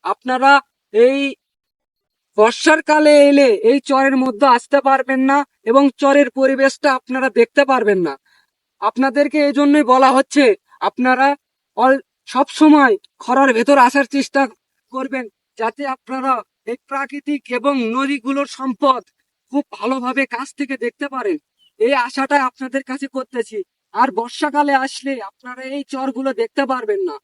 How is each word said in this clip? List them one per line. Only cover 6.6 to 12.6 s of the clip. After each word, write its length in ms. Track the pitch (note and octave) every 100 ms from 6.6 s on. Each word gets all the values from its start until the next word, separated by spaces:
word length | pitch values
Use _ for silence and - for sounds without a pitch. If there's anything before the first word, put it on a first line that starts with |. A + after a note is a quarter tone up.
| C4+ - D4
আপনারা 340 | C4 - B3+ B3+
দেখতে 320 | A3+ A#3 -
পারবেন 340 | C#4 C4 G#3 F#3+
না। 140 | E3 C3+ _ _ _ _ _ _
আপনাদেরকে 560 | G#3 - C4+ B3+ C#4+ D4+
এই 100 | C#4+ C#4
জন্যই 260 | C#4+ D4
বলা 260 | A#3+ C4 C4
হচ্ছে, 340 | B3+ - C#4+ C4 F#3+ _ _
আপনারা 460 | - - B3+ B3+ C4+ C#4+ _ _ _ -
অল-, 280 | B3+ C4+ - _ -
সব 200 | B3 C#4+
সময় 420 | -